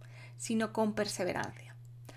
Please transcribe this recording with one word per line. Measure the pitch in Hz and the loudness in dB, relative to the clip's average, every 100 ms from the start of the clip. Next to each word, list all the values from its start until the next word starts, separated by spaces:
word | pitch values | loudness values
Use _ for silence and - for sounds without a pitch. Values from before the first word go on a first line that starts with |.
| - - - - | -16 -14 -14 -6
sino | - 220 220 | 2 4 4
con | 220 220 | 4 4
perseverancia". | 214 208 - 185 - 190 - - - - - - | 4 2 2 2 2 0 -4 -12 -14 -14 -14 -14